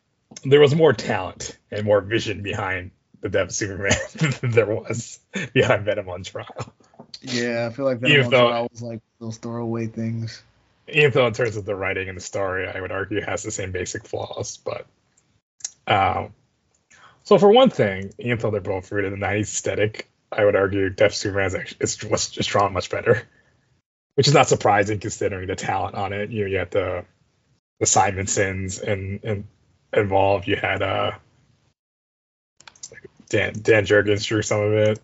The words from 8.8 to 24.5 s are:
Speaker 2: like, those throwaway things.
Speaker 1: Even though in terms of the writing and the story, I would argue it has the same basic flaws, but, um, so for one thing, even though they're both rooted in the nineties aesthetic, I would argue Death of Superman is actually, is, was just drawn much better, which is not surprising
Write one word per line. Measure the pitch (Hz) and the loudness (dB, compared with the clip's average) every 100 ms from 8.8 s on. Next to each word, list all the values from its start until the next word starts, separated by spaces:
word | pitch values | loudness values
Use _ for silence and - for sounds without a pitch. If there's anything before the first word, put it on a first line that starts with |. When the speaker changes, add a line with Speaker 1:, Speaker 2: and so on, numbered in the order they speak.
Speaker 2:
like, | 117 113 - _ | -12 -12 -14 _
those | 113 110 | -12 -10
throwaway | 120 117 117 117 113 | -8 -6 -4 -4 -4
things. | 110 113 113 113 - _ _ _ _ - | -4 -6 -4 -8 -12 _ _ _ _ -4
Speaker 1:
Even | 147 147 | 2 4
though | 143 123 | 4 2
in | |
terms | 110 120 104 | 2 -2 -2
of | |
the | 101 | -6
writing | 98 95 95 95 | -4 -4 -4 -6
and | 92 | -10
the | |
story, | - 101 98 92 95 | -10 -6 -4 -2 -4
I | 95 | -6
would | 92 | -6
argue | 95 98 104 | -6 -4 -4
it | |
has | 95 95 | -4 -6
the | - | -6
same | 101 95 | -8 -6
basic | 92 90 - - | -6 -6 -8 -10
flaws, | 107 107 - 113 - | -8 -8 -8 -10 -8
but, | - - - _ _ _ _ _ _ _ - - - | -10 -10 -12 _ _ _ _ _ _ _ -16 -14 0
um, | 104 95 92 98 - _ _ _ _ _ - - _ | 2 2 0 -6 -12 _ _ _ _ _ -20 -20 _
so | - 202 | 2 6
for | 202 | 8
one | 233 262 | 8 6
thing, | - 107 95 98 - | 4 0 0 -10 -8
even | 120 117 | -4 -2
though | 113 | -2
they're | 104 | -4
both | 92 95 90 | -4 -6 -4
rooted | 104 98 | -4 -4
in | 98 | -4
the | 98 | -2
nineties | 104 101 | -2 -2
aesthetic, | - - 95 107 - - _ _ | -4 -4 0 -2 -2 -16 _ _
I | - | 2
would | 104 101 | 4 4
argue | 98 98 95 | 2 2 -2
Death | 95 104 | 2 2
of | |
Superman | - 107 98 95 | 2 -4 -2 -2
is | |
actually, | 90 - - | -4 -8 -6
is, | - - | -6 -4
was | 107 107 - | -4 -4 -4
just | - - | -4 -2
drawn | - 101 | 2 2
much | 92 - | 0 -4
better, | 101 110 113 - _ _ _ _ _ _ _ _ | -4 0 0 0 _ _ _ _ _ _ _ _
which | - 135 | 0 4
is | |
not | 147 | 4
surprising | 147 | 4